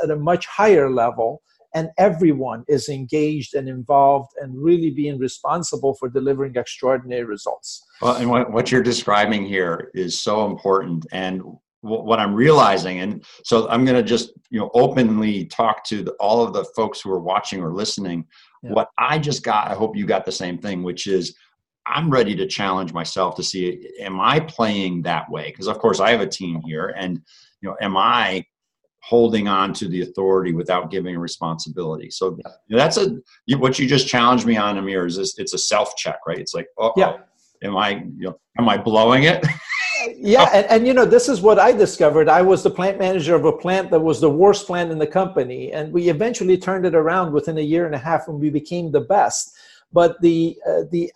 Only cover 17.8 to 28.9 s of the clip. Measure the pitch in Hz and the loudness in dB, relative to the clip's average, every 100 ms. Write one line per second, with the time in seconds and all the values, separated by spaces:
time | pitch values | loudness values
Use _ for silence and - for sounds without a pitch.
17.8 | 110 - 95 85 80 _ _ _ 120 107 | -6 -6 -6 -8 -10 _ _ _ -4 -2
18.8 | - - 123 156 147 123 120 107 107 95 | -2 -2 0 0 -2 -6 -2 -2 -2 -2
19.8 | 110 104 98 98 - 90 90 87 104 90 | -4 -4 -2 -2 -2 -8 -8 -8 -8 -8
20.8 | 90 85 101 95 82 - _ _ _ _ | -6 -8 -2 -2 -2 -12 _ _ _ _
21.8 | - 143 165 135 104 95 95 - 101 92 | -6 -4 0 2 2 0 -4 -4 -2 -2
22.8 | 87 85 82 98 90 - 85 95 90 90 | -4 -6 -6 -2 -2 -2 -8 -4 -4 -6
23.8 | - - 98 95 110 151 160 - 110 101 | -12 -14 -10 -2 2 2 -2 -2 -2 0
24.8 | 95 87 82 82 - 78 73 - 107 - | -4 -4 -4 -4 -6 -10 -12 -10 -8 -2
25.8 | 113 95 101 117 101 - 92 82 80 78 | -2 0 2 2 -2 -6 -8 -8 -8 -8
26.8 | 95 98 92 85 _ _ _ _ 98 - | -8 -8 -8 -8 _ _ _ _ -14 -8
27.8 | 104 95 107 120 101 92 - _ _ _ | -4 0 2 2 0 -4 -8 _ _ _
28.8 | _ | _